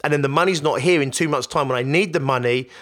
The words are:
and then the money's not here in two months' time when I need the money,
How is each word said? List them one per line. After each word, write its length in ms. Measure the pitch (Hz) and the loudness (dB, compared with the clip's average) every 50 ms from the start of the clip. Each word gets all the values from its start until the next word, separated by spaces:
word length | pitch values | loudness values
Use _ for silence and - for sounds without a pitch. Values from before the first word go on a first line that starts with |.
| - | -2
and 80 | 139 | 0
then 120 | 147 147 139 | 0 0 0
the 60 | 135 | 0
money's 340 | 139 151 175 190 190 160 143 | 2 2 2 2 0 0 0
not 180 | 156 143 - | -2 -2 0
here 180 | 127 175 180 165 | 2 2 2 2
in 120 | 143 135 | 2 0
two 180 | 120 - 170 160 | -2 -2 -2 0
months' 160 | 147 135 120 | -2 -2 -4
time 220 | - - 165 143 135 | -2 -2 -2 -2 0
when 80 | 127 123 | -2 -2
I 60 | 123 | -2
need 280 | 131 143 170 202 190 | 0 0 0 0 0
the 80 | 156 170 | -2 -2
money, 500 | 135 135 135 127 120 120 120 127 127 - - - | 0 0 0 0 0 0 0 0 -2 -6 -12 -20